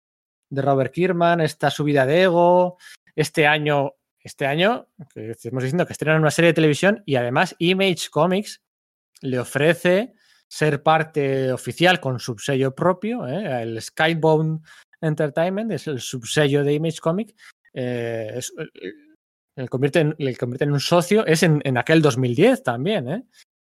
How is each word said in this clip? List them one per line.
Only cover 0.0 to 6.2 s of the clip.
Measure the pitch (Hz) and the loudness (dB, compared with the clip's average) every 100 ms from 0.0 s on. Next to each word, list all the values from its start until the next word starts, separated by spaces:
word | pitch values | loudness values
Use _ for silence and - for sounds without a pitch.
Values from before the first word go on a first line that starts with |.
| _ _ _ _ _ | _ _ _ _ _
de | 135 | -4
Robert | 135 139 127 | 0 0 0
Kirkman, | - 180 175 170 170 | 0 0 2 2 2
esta | 156 - 147 | 0 -2 -4
subida | - 147 143 131 | -2 0 2 2
de | 160 | 4
ego, | 190 170 175 180 180 180 - - _ - | 4 4 4 4 2 -2 -20 -20 _ -6
este | 151 - 147 | -4 2 2
año, | 151 147 143 139 - _ _ | 2 2 0 0 -6 _ _
este | - - 139 | -18 -6 -2
año, | 151 190 247 - - 151 | 0 0 0 -6 -20 -20
que | - 110 | -14 -12
estamos | 113 117 127 | -12 -8 -6
diciendo | 127 170 165 | -2 -2 -2
que | |
estrenan | - 147 160 | -4 0 2